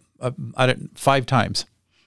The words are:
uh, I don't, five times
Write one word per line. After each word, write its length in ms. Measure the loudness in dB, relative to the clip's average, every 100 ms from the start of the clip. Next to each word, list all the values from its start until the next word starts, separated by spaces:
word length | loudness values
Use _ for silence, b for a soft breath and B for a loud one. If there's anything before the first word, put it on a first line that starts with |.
| _ _
uh, 120 | -8 -6 -10 0
I 100 | 0
don't, 300 | 0 -6 -2
five 280 | 2 2 2
times 380 | 0 0 -4 -8 _ _ _